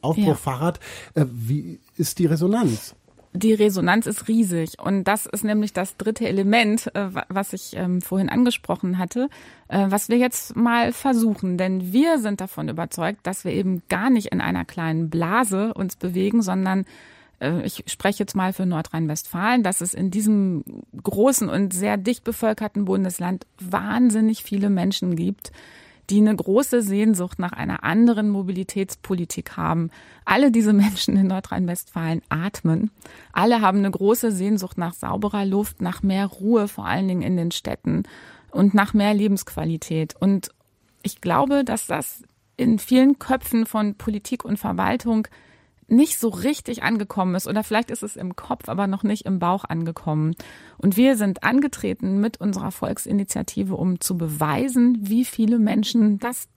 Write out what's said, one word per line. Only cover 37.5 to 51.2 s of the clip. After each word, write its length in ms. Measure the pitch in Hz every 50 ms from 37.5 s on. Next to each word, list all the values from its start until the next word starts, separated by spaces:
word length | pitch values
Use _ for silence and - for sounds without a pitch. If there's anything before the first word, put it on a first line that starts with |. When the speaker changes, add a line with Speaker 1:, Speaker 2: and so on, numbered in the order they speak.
| - - - - - - - - 151 160 202 - - - - - - - _ _
Speaker 2:
und 240 | - - 190 202 190
nach 180 | 208 196 208 -
mehr 220 | 214 202 208 214
Lebensqualität. 1000 | 202 202 214 196 190 - - - - 160 160 165 156 - - 165 160 160 156 - -
Und 300 | - 196 196 190 - - _ _ _ _ _ _ _ _ _ _
ich 200 | - - - -
glaube, 420 | - 180 - - 277 269 285 285 277
dass 240 | 240 - 226 - -
das 340 | - 151 - - - - - _ _ _ _ _ _
in 220 | - 247 233 226 208
vielen 400 | - - 254 254 262 277 277 -
Köpfen 480 | - - 262 262 - - - 226 226
von 300 | - - 220 214 208 202
Politik 500 | - - - 208 208 - - 254 240 -
und 120 | 240 208 -
Verwaltung 720 | - 202 180 180 190 - - 247 - 233 226 220 214 - _ - _ _ _ _ _ _ _ _ _ -
nicht 320 | 220 240 302 330 - -
so 100 | - 226
richtig 540 | 185 175 180 269 302 - - - 247 - -
angekommen 520 | - 233 214 208 - - 202 185 185 180
ist. 120 | 190 - -
Oder 160 | 196 214 214
vielleicht 280 | - 214 214 233 -
ist 120 | - - -
es 120 | 208 -
im 200 | - 185 185 180
Kopf, 340 | - - - - - - -
aber 180 | - 185 202 190
noch 160 | 190 196 -
nicht 220 | 202 208 208 -
im 140 | - 190 180
Bauch 260 | 175 175 180 196 -
angekommen. 680 | - - 165 165 165 165 - - 175 151 156 156 160 170 - - - - - - - - -
Und 200 | - 196 185 202
wir 180 | 247 269 269
sind 280 | 220